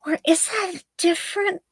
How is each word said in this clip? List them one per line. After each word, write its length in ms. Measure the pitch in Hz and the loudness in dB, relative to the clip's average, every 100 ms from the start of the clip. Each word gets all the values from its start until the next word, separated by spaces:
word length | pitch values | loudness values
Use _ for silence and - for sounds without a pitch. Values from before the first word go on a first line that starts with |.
| - | -2
Or 120 | 311 - | -4 2
is 200 | 330 - | 2 2
that 260 | 440 403 339 | -2 -4 -8
a 80 | - _ | -16 _
different 640 | 339 339 - - 403 359 _ | 0 2 -2 -2 -2 -2 _